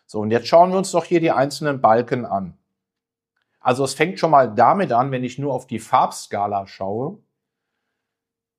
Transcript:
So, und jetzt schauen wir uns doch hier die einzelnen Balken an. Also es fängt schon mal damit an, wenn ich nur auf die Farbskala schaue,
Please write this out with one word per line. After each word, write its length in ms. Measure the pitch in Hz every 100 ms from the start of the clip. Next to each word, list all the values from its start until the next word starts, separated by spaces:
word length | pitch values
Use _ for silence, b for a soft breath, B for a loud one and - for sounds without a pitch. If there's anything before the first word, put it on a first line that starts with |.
| _
So, 140 | 107
und 100 | 107
jetzt 160 | 117 117
schauen 240 | 165 180
wir 80 | 185
uns 140 | 190
doch 120 | 175
hier 160 | 165 175
die 100 | 160
einzelnen 520 | 123 143 143 151 139
Balken 420 | 110 113 120 127
an. 320 | 117 98 92 - _ _ _ _ _ _ _ _ _ _
Also 240 | - 127
es 80 | 127
fängt 260 | - 160 190
schon 120 | 170
mal 240 | 147 123
damit 380 | 107 120 180 175
an, 180 | 117 135
wenn 140 | 131
ich 140 | 123 -
nur 140 | 143
auf 140 | 127 -
die 120 | 110
Farbskala 880 | - 131 156 - - 104 101 101 98
schaue, 520 | - 95 107 143 214 _ _ _ _ _ _ _ _ _ _ _ _ _